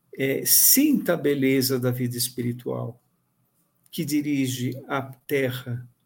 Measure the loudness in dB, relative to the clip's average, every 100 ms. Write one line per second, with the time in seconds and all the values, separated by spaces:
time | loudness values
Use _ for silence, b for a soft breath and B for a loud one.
0 | _ -4 -2 -2 2 4 6 6 4 4
1 | 2 0 2 2 4 4 2 0 0 -2
2 | -4 -4 -4 -4 -6 -4 -6 -6 -6 -10
3 | _ _ _ _ _ _ _ _ _ -8
4 | -2 -2 0 0 -2 -2 -4 -6 -6 -6
5 | -6 -12 -4 -2 -2 -4 -6 -8 -10 _